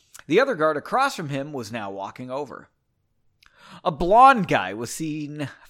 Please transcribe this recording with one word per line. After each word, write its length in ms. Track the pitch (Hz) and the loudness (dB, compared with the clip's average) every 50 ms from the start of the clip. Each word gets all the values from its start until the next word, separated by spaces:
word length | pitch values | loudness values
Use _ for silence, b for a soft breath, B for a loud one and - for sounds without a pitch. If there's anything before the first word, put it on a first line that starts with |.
| b b b b b | b b b b b
The 140 | b 156 208 | b 2 2
other 160 | 269 277 233 | 2 2 0
guard 200 | 151 151 156 156 | 0 0 0 0
across 380 | 143 - - 196 247 269 277 269 | -2 -4 -2 0 0 0 0 -2
from 140 | - 175 135 | -4 -8 -6
him 240 | 143 135 139 151 147 | -6 -6 -6 -6 -8
was 200 | 131 117 104 117 | -10 -10 -8 -8
now 180 | 113 104 98 | -8 -8 -8
walking 400 | 98 98 95 107 - - 127 127 | -8 -8 -10 -10 -10 -12 -12 -10
over. 380 | 127 139 147 120 - - - - _ _ _ _ _ _ _ _ _ _ _ _ _ _ _ B B B B B B B B | -8 -8 -8 -10 -12 -16 -18 -20 _ _ _ _ _ _ _ _ _ _ _ _ _ _ _ B B B B B B B B
A 80 | 185 160 | -4 -4
blonde 560 | 131 175 170 202 233 262 269 269 226 180 127 | -2 0 4 8 8 10 10 8 6 4 2
guy 260 | 151 113 95 92 98 | 2 0 0 -2 -6
was 180 | 110 120 - - | -8 -8 -8 -8
seen 560 | - 160 156 151 156 147 143 151 151 143 120 B B B | -8 -6 -6 -6 -8 -8 -10 -10 -10 -10 -10 B B B